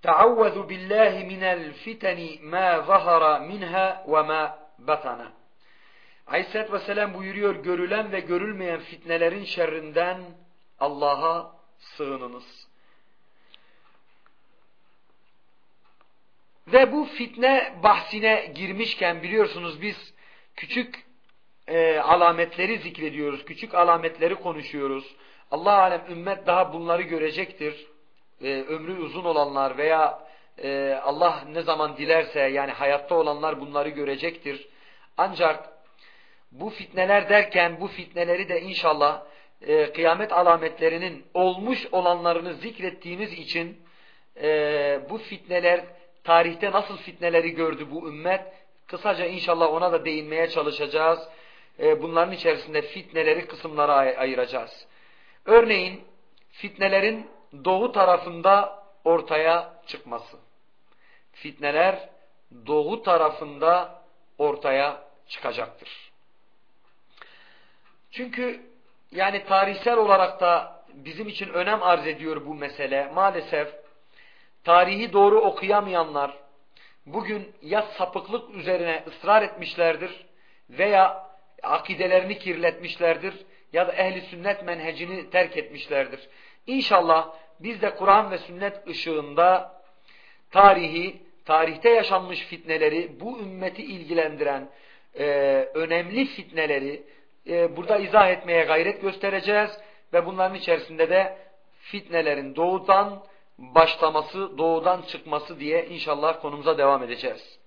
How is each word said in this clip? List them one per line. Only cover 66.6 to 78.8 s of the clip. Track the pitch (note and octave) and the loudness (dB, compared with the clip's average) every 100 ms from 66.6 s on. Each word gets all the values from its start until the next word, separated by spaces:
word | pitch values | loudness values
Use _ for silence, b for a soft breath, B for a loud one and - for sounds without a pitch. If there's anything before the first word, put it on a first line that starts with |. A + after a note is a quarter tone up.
| _ _ _ _ _ b b b b b b b b b _ | _ _ _ _ _ b b b b b b b b b _
Çünkü | - B3 B3 B3 - - _ _ _ _ | -12 -10 -6 -6 -6 -16 _ _ _ _
yani | E3+ F#3+ G3+ | -2 -2 -2
tarihsel | G3 F#3+ G3 G3 A#3+ A#3+ | 2 4 4 0 2 2
olarak | G#3+ G3 F#3 - | 6 6 4 2
da | F3 E3+ - - - | 2 2 0 -16 -20
bizim | - C#3 D#3+ G#3+ | -20 -16 -12 -12
için | - F#3+ | -10 -6
önem | E3 F#3+ G#3+ | -4 0 0
arz | F3+ E3+ D3+ | 4 2 2
ediyor | D#3 D#3+ D3+ C#3 | -6 -6 -8 -8
bu | D3+ | -10
mesele. | C#3+ - C#3 C#3 C#3 | -10 -6 -4 -2 -2
Maalesef | D#3+ G3 F3+ D3+ D3+ D3+ - - - b b b b b _ | 2 2 0 -4 -4 -4 -8 -20 -20 b b b b b _
tarihi | - E3+ F#3 G3 A#3 | 4 6 6 0 0
doğru | G3+ G3+ A3 | 6 8 8
okuyamayanlar | G#3+ - F#3+ G#3 G3+ F3+ D#3+ D3 C#3 - - - _ b b b - | 4 0 0 0 2 -2 -2 -2 -4 -6 -20 -20 _ b b b -10
bugün | F3 A3+ G#3 G3 - | -8 -6 -8 -10 -18
ya | D3+ G3+ | -4 -4
sapıklık | G#3+ - F3+ F#3+ E3+ A3 - G3 | -4 -6 -6 -6 -8 -10 -8 -12
üzerine | D#3 F3+ | -4 -2